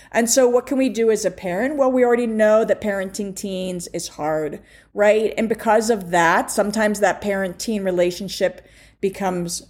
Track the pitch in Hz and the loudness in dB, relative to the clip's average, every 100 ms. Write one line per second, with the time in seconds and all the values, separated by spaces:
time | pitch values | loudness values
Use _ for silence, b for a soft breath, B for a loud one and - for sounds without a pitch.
0 | B 220 233 269 247 240 240 262 262 208 | B -2 2 4 4 4 0 0 0 2
1 | 226 214 190 180 190 180 254 294 262 254 | 0 2 -2 -4 -6 -4 -4 0 2 4
2 | 240 240 240 220 214 214 226 - 214 196 | 4 2 0 2 4 4 4 0 -2 -4
3 | 190 190 202 190 202 185 185 180 175 170 | -6 -8 -10 -8 -8 -6 -6 -8 -8 -10
4 | - - 151 156 151 202 b b b 202 | -10 -6 -4 -2 -4 -8 b b b 2
5 | 208 220 214 - 220 220 233 214 220 214 | 4 4 2 -2 -2 0 2 2 2 -2
6 | 175 175 165 196 262 - 202 214 214 202 | 0 2 4 4 0 -2 -2 0 0 2
7 | 196 175 208 196 190 175 - 214 190 180 | 0 0 -4 -4 -4 -6 -6 -4 -2 0
8 | 180 175 190 - 180 - b b b b | 0 -2 -10 -4 -4 -4 b b b b
9 | 196 190 190 180 170 - | -4 -2 -4 -2 -6 -8